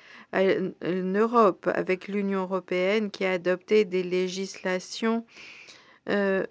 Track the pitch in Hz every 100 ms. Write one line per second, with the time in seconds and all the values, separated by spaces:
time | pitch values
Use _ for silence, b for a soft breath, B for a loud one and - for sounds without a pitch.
0 | B B B 185 190 - 185 - 156 185
1 | 185 196 226 233 208 170 180 175 175 185
2 | - 202 196 196 185 190 - 180 185 220
3 | 208 - 190 185 180 180 - 214 196 185
4 | 180 180 185 185 190 - 190 185 180 -
5 | 226 226 226 B B B B B B B
6 | - 202 196 190 -